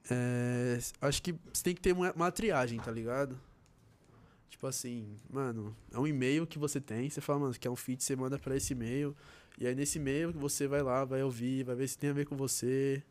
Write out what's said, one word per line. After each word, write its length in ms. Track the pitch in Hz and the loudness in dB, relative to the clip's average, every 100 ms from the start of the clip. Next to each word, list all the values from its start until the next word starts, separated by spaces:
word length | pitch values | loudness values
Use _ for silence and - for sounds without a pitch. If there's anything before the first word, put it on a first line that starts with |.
| - | 0
é, 680 | 123 123 123 123 123 123 120 - - | 0 2 2 2 2 2 0 -2 -2
acho 220 | 139 139 | 0 0
que 100 | - 165 - | -2 -6 -6
você 100 | - | -2
tem 120 | 180 | 0
que 60 | 180 | 2
ter 120 | 190 | 2
uma, 200 | 180 180 | 4 2
uma 180 | 165 175 | 2 0
triagem, 480 | 175 220 147 123 117 | 2 2 4 2 -2
tá 120 | 117 | -4
ligado? 480 | 113 113 131 139 127 - - - - - - - - - - - | -4 -2 0 0 -4 -14 -20 -20 -20 -20 -20 -20 -20 -20 -20 -20
Tipo 160 | - 135 | -8 -6
assim, 500 | 127 127 120 107 107 - | -4 -6 -6 -8 -12 -8
mano, 440 | 135 131 113 104 110 - | -4 -2 -2 -6 -10 -8
é 60 | 117 | -2
um 80 | 151 | 0
e-mail 400 | 139 127 147 165 | 2 2 2 0
que 120 | 151 | -2
você 220 | 147 143 | -2 -2
tem, 280 | - 107 135 | -4 -2 -2
você 100 | 147 | -4
fala, 200 | - 143 | 0 2
mano, 140 | 139 120 | 2 0
quer 120 | 123 | -4
um 60 | 127 | -4
feat, 260 | - 127 | -4 -4
você 100 | - | -2
manda 240 | 131 131 139 | 0 0 -2
pra 180 | - 135 | -2 -2
esse 160 | - | 0
e-mail. 440 | 131 117 135 147 143 - - - - | -2 -2 0 -2 -6 -18 -20 -20 -2
E 80 | 123 | 0
aí 80 | |
nesse 240 | 131 143 156 | 2 0 0
e-mail 340 | 135 143 165 | 0 2 0
você 340 | 160 139 - 143 | 0 -2 0 2
vai 160 | 143 | 2
lá, 220 | 135 127 | 4 2
vai 180 | 135 131 | 2 2
ouvir, 420 | 135 117 123 131 | 0 0 0 0
vai 100 | 127 123 | 0 -2
ver 120 | 135 | -2
se 80 | - | 0
tem 120 | 143 | 0
a 20 | |
ver 140 | 143 143 | 0 0
com 100 | 139 | 0
você. 680 | 135 - 123 131 139 135 - | 0 0 2 4 2 0 -4